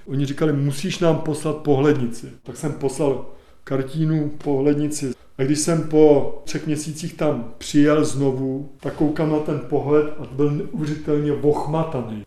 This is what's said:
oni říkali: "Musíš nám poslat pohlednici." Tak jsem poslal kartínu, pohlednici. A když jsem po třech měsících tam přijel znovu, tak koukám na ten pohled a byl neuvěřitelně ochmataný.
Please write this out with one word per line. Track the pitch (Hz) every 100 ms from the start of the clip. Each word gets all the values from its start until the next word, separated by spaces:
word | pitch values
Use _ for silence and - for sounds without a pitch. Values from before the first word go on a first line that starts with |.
| -
oni | 135 139
říkali: | 143 156
"Musíš | 143 143 135 185 -
nám | 170 151
poslat | - 147 156 151
pohlednici." | 147 135 147 131 120 - - -
Tak | - -
jsem | 151
poslal | 135 139 - 147 127 - - - -
kartínu, | - 135 131 156 156 160 147 147
pohlednici. | 147 139 143 147 147 147 135 120 - -
A |
když | 135 147
jsem | 170 165
po | - 151 151 139 - - -
třech | 156 160
měsících | 147 160 147 170
tam | - 156 127 113 -
přijel | - 151 147 151 147
znovu, | 131 139 127 135 135 143 -
tak | 143
koukám | - 151 156 156
na | 151
ten | 151 143
pohled | - 147 131 151 151 -
a | -
byl | 131 147
neuvěřitelně | 147 - 202 151 151 - 147 147
ochmataný. | 127 139 147 143 156 160 139 113 107